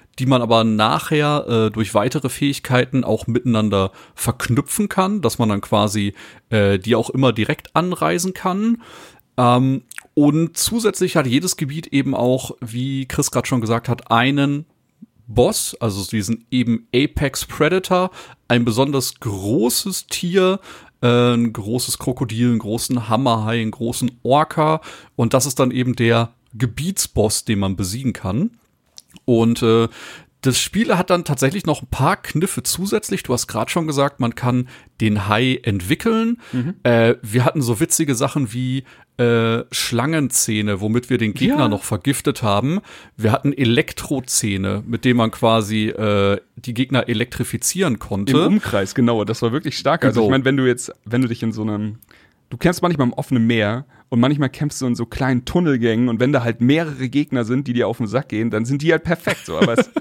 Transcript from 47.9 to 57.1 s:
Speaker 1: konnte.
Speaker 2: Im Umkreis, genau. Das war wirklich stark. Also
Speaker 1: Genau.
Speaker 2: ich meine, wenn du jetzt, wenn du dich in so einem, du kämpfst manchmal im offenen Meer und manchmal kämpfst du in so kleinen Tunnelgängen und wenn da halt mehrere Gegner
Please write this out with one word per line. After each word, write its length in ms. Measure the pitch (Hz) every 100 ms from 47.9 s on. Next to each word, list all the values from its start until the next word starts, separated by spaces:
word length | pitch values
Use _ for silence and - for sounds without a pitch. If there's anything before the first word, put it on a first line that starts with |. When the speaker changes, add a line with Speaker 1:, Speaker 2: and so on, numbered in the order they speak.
| 110
Speaker 1:
konnte. 320 | - 98 104 143
Speaker 2:
Im 160 | 170
Umkreis, 420 | 208 - 101 98 -
genau. 280 | 120 113 104
Das 180 | 110
war 80 | 117
wirklich 260 | 117 139 -
stark. 260 | 143 165
Also 180 | 131 113
Speaker 1:
Genau. 40 | 107
Speaker 2:
ich 40 |
meine, 140 | 135 131
wenn 120 | 139
du 80 | 127
jetzt, 260 | 123 - - -
wenn 160 | 120
du 60 | 127
dich 160 | 117
in 80 | 113
so 100 | 110
einem, 380 | 107 104 104 107 _ - _ _ _
du 80 | 120
kämpfst 240 | 175 180
manchmal 260 | 180 156 123
im 60 |
offenen 320 | - 143 127 113
Meer 400 | 117 104 120 139 _ _
und 100 | 120
manchmal 300 | 127 147 139
kämpfst 320 | - 147 -
du 60 | 131
in 80 | 117
so 100 | 117
kleinen 400 | - 131 127 -
Tunnelgängen 640 | 175 175 131 117 110 123
und 100 | 113
wenn 140 | 127
da 100 | 143
halt 160 | 120 117
mehrere 460 | 120 151 165 135
Gegner 360 | 127